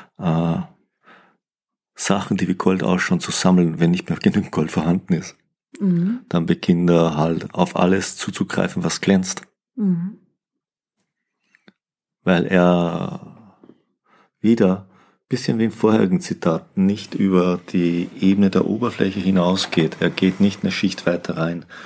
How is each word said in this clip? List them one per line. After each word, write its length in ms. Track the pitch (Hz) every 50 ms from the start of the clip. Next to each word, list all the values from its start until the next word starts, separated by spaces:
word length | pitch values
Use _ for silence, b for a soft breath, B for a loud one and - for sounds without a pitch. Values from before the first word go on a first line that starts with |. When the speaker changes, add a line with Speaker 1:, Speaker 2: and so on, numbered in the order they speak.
| B B _ -
Speaker 1:
äh, 400 | 98 87 80 82 85 85 82 - - - - _ _ _ _ b b b b b b b b b _ _ _ _ _ _ _ _ _ _ _ -
Sachen, 380 | - - 98 101 98 - 104
die 100 | 92 95 90
wie 60 | 92
Gold 280 | - - 92 92 92 67
ausschauen, 380 | 57 92 92 - - 92 85
zu 120 | - - -
sammeln, 480 | - - 92 90 90 87 82 80 80
wenn 100 | 85 85
nicht 180 | 87 90 - -
mehr 100 | 85 -
genügend 340 | - 101 87 104 95 - -
Gold 180 | - 78 78
vorhanden 440 | - 85 76 82 87 92 - - 92
ist. 200 | - - - - _ _ _ _ _ _ _ - -
Speaker 2:
Mhm. 400 | 202 190 180 170 175 190 233 247 - _
Speaker 1:
Dann 180 | - 87 82
beginnt 420 | 82 82 - - - 90 85 87 87
er 260 | 87 85 82 80 76
halt 380 | 73 80 82 82 80 - - -
auf 220 | - 90 - -
alles 400 | 92 92 90 95 98 - - -
zuzugreifen, 680 | - - - 95 - 98 92 - 98 92 - - 90 85
was 160 | 82 - -
glänzt. 420 | - - 98 95 185 185 - - - - _ _ _ _ _
Speaker 2:
Mhm. 440 | 269 214 190 180 170 170 190 226 - _ _ _ _ _ _ _ _ _ _ _ _ _ _ _ _ _ _ _ _ _ _ _ _ _ _ _ _ _ _ _ _ _ _ _ _ _ _ _ _ _
Speaker 1:
Weil 240 | 95 92 85 -
er 1080 | - 95 90 87 87 90 87 85 85 82 85 92 95 - - - - - - - - _ _ - - _ _ _ _ _ _ b b b b b b _ _
wieder, 480 | - 107 117 117 110 92 92 98 - b b b b b b b b _
bisschen 300 | - 123 - - 123 113
wie 60 | 113
im 60 | 113 -
vorherigen 480 | - - 110 110 110 110 95 92 87
Zitat, 560 | - - - - - 87 80 80 - _ _
nicht 380 | - 95 98 101 101 - - -
über 460 | - 101 98 95 92 90 90 87 87 - - -
die 360 | 92 87 85 85 87 90 - - -
Ebene 300 | - 95 98 98 101 95
der 160 | 92 92 -
Oberfläche 540 | - 104 110 123 117 - - - 98 92 101
hinausgeht. 760 | 90 95 95 92 87 87 92 92 - - - - 80 78 - -
Er 100 | 92 87
geht 300 | 87 - 95 95 92 -
nicht 220 | 101 101 98 - -
eine 100 | 98 95
Schicht 340 | - - 95 - - -
weiter 300 | - 87 90 - - -
rein 280 | 160 160 85 87 85 - B B B B